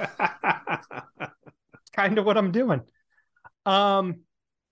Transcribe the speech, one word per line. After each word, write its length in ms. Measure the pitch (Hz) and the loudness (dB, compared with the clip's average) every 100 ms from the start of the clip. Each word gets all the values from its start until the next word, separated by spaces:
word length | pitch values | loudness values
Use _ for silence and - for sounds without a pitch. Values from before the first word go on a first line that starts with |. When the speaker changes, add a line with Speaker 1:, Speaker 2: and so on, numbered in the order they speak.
Speaker 1:
<laughs> 60 | 196 - - - - - - - - - - _ | -8 -4 -4 -2 -2 -2 -4 -8 -8 -16 -16 _
Speaker 2:
It's 720 | 147 - - _ _ - - | -14 -14 -20 _ _ -20 -10
kind 240 | - 196 214 | -2 0 2
of 80 | 202 | 2
what 120 | 208 | 2
I'm 140 | 190 | 2
doing. 300 | 190 254 143 - _ _ _ _ _ - _ - | 0 0 0 -4 _ _ _ _ _ -20 _ 0
Um, 560 | 196 202 196 185 170 _ _ _ _ _ | 2 4 2 0 -6 _ _ _ _ _